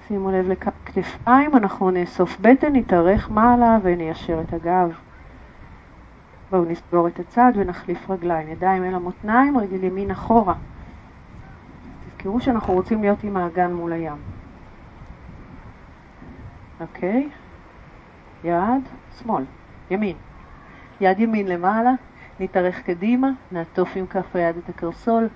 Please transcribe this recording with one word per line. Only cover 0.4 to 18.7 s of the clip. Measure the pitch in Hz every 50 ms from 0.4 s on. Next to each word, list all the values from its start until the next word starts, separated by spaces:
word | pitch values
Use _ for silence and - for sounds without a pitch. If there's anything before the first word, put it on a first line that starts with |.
| 185 185
לכף | 190 180 - 208 - - -
כתפיים, | - - 196 175 - - - - 233 240 269 285 302 294
אנחנו | 262 208 196 - - 202 190
נאסוף | 185 180 180 170 - - 180 175 - -
בטן, | 190 214 262 269 - 302 285
נתארך | 262 220 - 190 175 170 175 196 208 - -
מעלה | 214 214 220 240 247 240 240 233 226 226 196
וניישר | 185 175 175 165 160 160 - - - 170 160
את | 165 165 -
הגב. | 165 160 170 175 185 180 170 165 160 - - - - - - - - - - - - - - - - - - - - - - - - - - - - - -
בואו | 190 185 170
נסגור | 165 170 170 - - - 175 170 170
את | 170 -
הצד | 180 - - 240 240 254 233
ונחליף | 202 196 185 175 - - - 175 175 - -
רגליים. | 190 185 165 175 175 160 156 156
ידיים | 165 160 180 185 190 185 185
אל | 185 185
המותניים, | 180 175 180 185 - - 208 214 240 269 285 285 254
רגל | 208 196 185 185 185
ימין | 185 180 190 202 196
אחורה. | 190 185 - - 226 233 214 185 165 - - - - - - - - - - - - - - - - - - - - - - - - - - - - - -
תזכרו | - - - - 190 202 247
שאנחנו | 247 294 240 220 - - 180
רוצים | 185 185 - 226 220
להיות | 214 202 208 208 -
עם | 208 202 190
האגן | 175 170 165 180 180 180 180
מול | 175 170 170 170
הים. | 165 165 160 147 147 - - - - - - - - - - - - - - - - - - - - - - - - - - - - - - 104 - - - - - - - - - - - 85 - - - - - - - - -
אוקיי? | 165 156 - - - 180 208 247 285 294 - - - - - - - - - - - - - - - - - - - - - - -
יד | 165 170 170 180 214